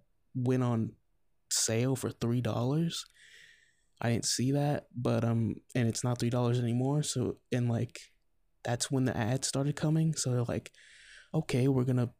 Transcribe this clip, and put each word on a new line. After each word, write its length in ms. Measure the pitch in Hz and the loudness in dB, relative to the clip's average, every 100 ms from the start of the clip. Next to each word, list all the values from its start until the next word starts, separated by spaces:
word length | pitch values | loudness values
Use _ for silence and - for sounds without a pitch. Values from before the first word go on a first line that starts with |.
| _ _ _ | _ _ _
went 280 | 127 123 127 | -4 0 2
on 300 | 123 113 113 - _ _ _ _ - | 2 0 -2 -6 _ _ _ _ -4
sale 440 | - - 113 131 | -2 0 0 0
for 160 | 131 107 | 0 -4
three 300 | - 117 123 | -4 -2 0
dollars. 640 | 110 110 120 151 170 - - - - - - - _ _ _ - | 0 -2 0 0 -2 -4 -10 -18 -20 -20 -20 -20 _ _ _ -6
I 100 | 120 | -2
didn't 160 | 113 - | 0 0
see 260 | - 127 | 0 0
that, 340 | 143 147 143 - | 2 0 -2 -4
but, 300 | 123 123 117 | -4 0 2
um, 320 | 113 113 113 - - | 2 2 0 -2 -4
and 140 | 131 113 | 0 0
it's 160 | - | 0
not 160 | 123 120 | -2 -2
three 100 | 120 | 0
dollars 300 | 123 120 123 | 0 0 0
anymore. 420 | 120 120 131 151 | 0 0 0 0
So, 360 | 151 127 98 - - | 0 -2 -2 -4 -4
and, 180 | 127 120 | -2 0
like, 300 | 113 120 - - _ _ _ _ _ | 0 -2 -8 -20 _ _ _ _ _
that's 300 | - 120 - | -4 -4 -2
when 140 | 135 127 | 0 0
the 100 | - | 0
ads 320 | 107 135 - | 0 0 -2
started 260 | 135 143 | -2 -2
coming. 400 | 151 156 160 160 | 0 2 2 2
So 160 | 151 131 | 0 0
they're 140 | 123 | 0
like, 260 | 117 85 - _ - - - - - | 0 -4 -6 _ -20 -20 -20 -20 -6
"Okay, 320 | 160 - 123 135 | -4 0 2 4
we're 160 | 131 | 4
gonna, 280 | 131 123 120 | 2 2 0